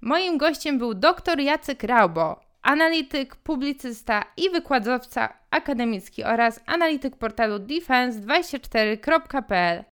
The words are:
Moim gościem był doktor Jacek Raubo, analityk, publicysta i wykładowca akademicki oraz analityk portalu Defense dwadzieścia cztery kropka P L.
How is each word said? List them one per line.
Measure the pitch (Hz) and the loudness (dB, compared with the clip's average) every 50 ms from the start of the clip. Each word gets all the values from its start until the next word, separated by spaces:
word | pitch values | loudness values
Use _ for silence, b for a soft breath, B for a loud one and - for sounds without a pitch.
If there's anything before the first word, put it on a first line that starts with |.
Moim | - 226 294 349 381 359 339 | -4 -2 0 0 0 0 0
gościem | 277 285 330 294 - - 311 285 | 2 2 0 0 0 -4 -2 -2
był | 254 240 233 220 | -2 -2 -2 -2
doktor | 185 233 320 359 349 - 370 339 285 | 2 2 2 2 2 0 -2 0 0
Jacek | 277 277 302 302 - - 277 - - | 2 0 0 -2 -2 -6 -8 -6 -2
Raubo, | 208 247 233 208 175 160 165 165 160 - - _ _ _ _ | 2 4 4 4 4 4 0 -2 -2 -2 -8 _ _ _ _
analityk, | - 254 285 302 320 330 330 320 277 - - 285 269 269 - | 0 2 4 4 4 4 2 0 -2 -2 -4 -4 -4 -6 -8
publicysta | - - - 311 254 269 285 277 277 - 247 233 - - - 220 208 - - - | -16 -8 -6 -4 -2 -2 -4 -4 -4 -8 -10 -10 -8 -4 -2 -2 -2 -2 -4 -6
i | - 339 370 | -2 -2 0
wykładowca | 359 339 339 - 285 254 202 233 254 247 - - - 233 226 220 - _ _ - | 0 0 -2 0 0 0 0 0 -2 -2 -4 -6 -4 -2 -2 -4 -4 _ _ 0
akademicki | - - - - 277 226 240 233 220 190 - - - - - | 0 0 0 0 -2 -2 -2 -2 -2 -4 -8 -12 -12 -6 -2
oraz | - 226 233 233 226 226 - - | 0 2 2 2 2 0 -2 -6
analityk | - 311 339 339 320 311 262 - 269 269 | -2 0 2 2 2 0 0 -4 -6 -6
portalu | - - 220 220 - 233 214 208 208 | -4 -6 -6 -2 0 -2 0 0 -4
Defense | 196 226 294 339 339 - 254 247 247 247 226 214 | -6 -4 -6 -6 -2 0 2 2 2 0 -4 -6
dwadzieścia | 202 214 285 359 339 - - 254 | -4 0 0 0 0 -2 -8 -10
cztery | - - - 226 214 214 220 | -8 -2 0 0 2 2 0
kropka | 214 - 294 320 320 320 - - 277 | -2 0 2 2 2 0 0 -6 -6
P | 220 - 202 | -4 0 0
L. | 180 175 175 170 170 - _ _ | 2 2 2 0 -2 -6 _ _